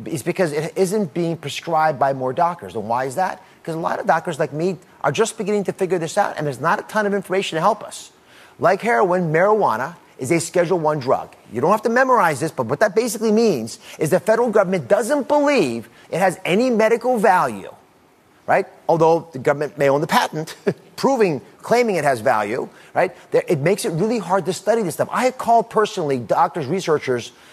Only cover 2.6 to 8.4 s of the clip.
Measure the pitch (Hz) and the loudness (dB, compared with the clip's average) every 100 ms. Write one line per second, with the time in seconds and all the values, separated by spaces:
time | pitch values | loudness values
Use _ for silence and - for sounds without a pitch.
2.6 | 95 110 104 117 135 127 185 - - - | -8 -8 -2 -2 -2 -2 -4 -4 -16 -16
3.6 | - 160 175 - 202 165 175 147 156 147 | -10 -6 -4 -4 0 0 0 -4 -4 -2
4.6 | 180 175 - - 147 143 214 - 196 208 | -2 -4 -10 -6 -4 0 -2 -2 -2 -2
5.6 | 190 - 185 180 156 - 202 - 151 123 | -2 -2 -2 -2 -2 -2 -2 -2 -6 -2
6.6 | 151 208 - 214 202 202 - 185 196 160 | 0 0 -2 -2 0 -2 -2 -2 -2 0
7.6 | 185 220 - - - _ _ - | 0 0 -6 -16 -18 _ _ -20